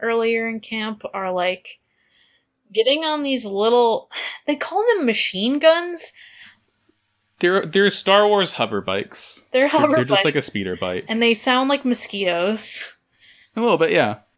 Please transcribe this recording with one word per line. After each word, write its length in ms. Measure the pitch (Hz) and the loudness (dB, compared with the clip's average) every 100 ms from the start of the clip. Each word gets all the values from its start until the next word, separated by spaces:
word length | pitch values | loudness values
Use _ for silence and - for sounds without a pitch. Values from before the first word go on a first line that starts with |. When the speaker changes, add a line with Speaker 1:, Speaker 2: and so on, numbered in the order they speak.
Speaker 1:
earlier 480 | 226 233 226 226 226 | -2 0 0 -2 -4
in 120 | 226 | -8
camp 420 | - 226 214 214 - | -8 -6 -6 -8 -10
are, 200 | 196 190 | -8 -4
like, 460 | 180 180 185 - - _ _ _ _ _ _ _ _ _ | -2 -2 -4 -10 -20 _ _ _ _ _ _ _ _ _
getting 320 | 214 240 302 | 0 2 2
on 180 | 320 302 | 0 -2
these 220 | 277 262 | -2 -4
little, 680 | 214 196 220 240 233 214 - - - - - | -4 0 2 4 4 2 -4 -12 -12 -10 -4
they 100 | 285 | -4
call 260 | - 359 466 | -2 0 2
them 100 | 415 247 | 2 2
machine 520 | 214 - 185 226 285 | 0 -2 -2 -2 4
guns? 540 | 320 330 349 339 - - - - - _ _ _ _ _ _ _ _ - | 4 4 0 -10 -14 -18 -20 -20 -20 _ _ _ _ _ _ _ _ -2
Speaker 2:
They're, 260 | 175 190 165 | 0 0 0
they're 240 | 190 202 | 2 2
Star 360 | 196 185 202 208 | 2 4 4 6
Wars 280 | 208 180 | 2 0
hover 260 | - 113 98 | -2 -2 -2
bikes. 640 | 95 95 - - - - - | -4 -4 -4 -8 -8 -8 -4
Speaker 1:
They're 100 | 254 | 0
Speaker 2:
They're, 60 | 285 | 2
Speaker 1:
hover 280 | 294 294 - | 2 2 2
Speaker 2:
they're 80 | |
just 200 | 127 202 | 2 2
like 100 | 160 | 2
a 40 | 143 | 0
Speaker 1:
bikes. 80 | - | -4
Speaker 2:
speeder 300 | 104 92 90 | -6 -6 -4
bike. 280 | 92 90 - | -4 -6 -4
Speaker 1:
And 120 | 220 | -2
they 140 | 233 | 0
sound 340 | 226 262 254 269 | 0 0 0 0
like 160 | 277 | 0
mosquitoes. 1120 | 254 247 - 202 185 170 190 214 - - - - _ _ - - _ - | -2 -4 -4 -4 -2 0 -2 -2 -6 -8 -10 -16 _ _ -20 -20 _ -2
Speaker 2:
A 40 | |
little 180 | 233 165 | 2 4
bit, 120 | 160 | 4
yeah. 280 | 175 117 107 _ | 2 2 -2 _